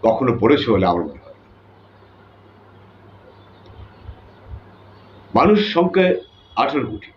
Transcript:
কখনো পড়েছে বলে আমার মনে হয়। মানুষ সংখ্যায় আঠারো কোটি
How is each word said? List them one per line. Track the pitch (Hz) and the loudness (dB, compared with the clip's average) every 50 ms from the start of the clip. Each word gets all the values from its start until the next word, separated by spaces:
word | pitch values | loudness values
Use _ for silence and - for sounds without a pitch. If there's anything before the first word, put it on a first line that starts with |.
| - | 2
কখনো | 113 113 - 135 123 110 - | 0 0 2 0 -2 0 2
পড়েছে | - 117 147 139 - 120 110 | 2 2 2 2 2 0 2
বলে | 95 92 90 | 2 2 2
আমার | 87 87 82 76 | 0 -2 -4 -6
মনে | - - - | -10 -16 -20
হয়। | - - - - _ - - _ - - - - - _ - - - - - - - - - - - - - - - - - - - - - - - - - - - - - - - - - - - - - - - - - - - - - - - - - - - - - - - - - - - - - - - - - - - - | -20 -20 -20 -20 _ -20 -20 _ -20 -20 -20 -20 -20 _ -20 -20 -20 -20 -20 -20 -20 -20 -20 -20 -20 -20 -20 -20 -20 -20 -20 -20 -20 -20 -20 -20 -20 -20 -20 -20 -20 -20 -20 -20 -20 -20 -20 -20 -20 -20 -20 -20 -20 -20 -20 -20 -20 -20 -20 -20 -20 -20 -20 -20 -20 -20 -20 -20 -20 -20 -20 -20 -20 -20 -20 -20 -20 -20 -20 -20 -6 -2
মানুষ | 113 139 190 214 208 208 - - | 0 2 4 4 2 0 -2 0
সংখ্যায় | 170 175 180 - 190 185 180 - - - - _ _ _ _ - | 0 0 0 2 2 2 2 0 -2 -6 -14 _ _ _ _ -4
আঠারো | 107 123 139 143 147 127 - | -2 -2 -2 -2 -4 -6 -6
কোটি | 107 101 - - - | -10 -12 -16 -18 -20